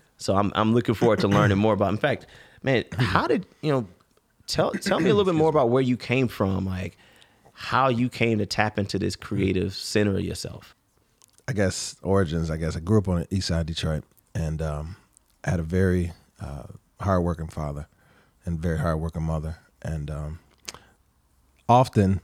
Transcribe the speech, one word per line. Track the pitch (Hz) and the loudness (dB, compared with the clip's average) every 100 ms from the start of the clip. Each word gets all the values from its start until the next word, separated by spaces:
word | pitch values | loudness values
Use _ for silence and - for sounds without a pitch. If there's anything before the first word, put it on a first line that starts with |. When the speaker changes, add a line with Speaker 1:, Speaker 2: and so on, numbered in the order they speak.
| _ _ | _ _
Speaker 1:
so | - 98 | 0 2
I'm, | 101 - | 2 2
I'm | 110 | 2
looking | 117 117 110 | 2 2 2
forward | 120 101 | 2 4
to | 98 | 4
learning | 101 104 101 | 4 4 4
more | 110 | 2
about, | 101 98 | 2 0
in | 104 | 0
fact, | 147 117 - - - - | -2 -4 -8 -20 -20 -8
man, | 131 123 - | -2 0 -2
Speaker 2:
<clears throat> | - | -2
Speaker 1:
how | 117 95 294 | 0 2 2
did, | 247 - _ | 0 -2 _
you | 151 | -2
know, | 135 101 - _ _ _ _ - | 0 -2 -10 _ _ _ _ -6
tell, | - 170 | -2 -2
tell | 196 - - | -4 -2 0
me | 175 | 4
a | |
little | 208 190 | 4 4
bit | 165 | 4
more | 160 | 4
Speaker 2:
Excuse | 151 | 4
me. | |
Speaker 1:
about | 117 | 4
where | 127 | 4
you | 127 127 | 2 0
came | - 123 123 | 0 0 0
from, | - 98 95 95 | 0 0 0 -2
like, | 92 92 - - _ _ _ _ - | -4 -6 -12 -20 _ _ _ _ -16
how | - 120 135 | -2 2 2
you | 117 123 | 2 -2
came | - 117 110 | 0 0 2
to | 101 | 0
tap | - 107 - | 0 -2 -2
into | 101 95 | -2 -2
this | 95 95 | -4 -6
creative | - 101 95 95 95 95 | -6 -2 0 0 -2 -6
center | - 107 104 95 | -4 0 2 0
of | |
yourself. | 90 85 87 - - _ _ _ _ _ _ _ - | -4 -6 -10 -12 -18 _ _ _ _ _ _ _ -6
Speaker 2:
I | |
guess | 98 95 - - - | 0 0 0 -8 -8
origins, | - 98 85 82 82 | 0 2 2 0 -2
I | 80 | -2
guess. | 82 76 | -4 -4
I | |
grew | 82 110 | 2 2
up | 95 | 2
on | 87 | 0
the | - 95 | -2 -4
east | - | 0
side | 82 | -2
of | 82 | -2
Detroit | 82 82 76 - _ _ | -4 -2 -4 -6 _ _
and, | - 80 78 | -6 -4 -4
um, | 78 76 78 95 _ _ _ _ | -4 -6 -10 -14 _ _ _ _
I | - | -2
had | 92 | -2
a | |
very, | 80 92 95 90 85 - _ _ | 0 2 4 2 -2 -6 _ _
uh, | 73 71 - - _ - | -12 -12 -14 -20 _ -6
hardworking | 95 92 87 80 80 | 0 2 0 -2 -6
father | - 73 71 73 _ _ _ _ _ - | -6 -6 -8 -12 _ _ _ _ _ -6
and | 82 | -4
very | 85 80 | -2 0
hardworking | 82 78 80 82 | 0 -2 -4 -4
mother. | 80 80 78 85 _ _ | -4 -4 -6 -10 _ _
And, | - 80 73 | -8 -6 -6
um, | 76 76 80 - _ - - _ _ _ _ _ _ _ _ - | -8 -8 -12 -16 _ -18 -18 _ _ _ _ _ _ _ _ 4
often, | 123 131 - 95 95 | 4 4 2 2 0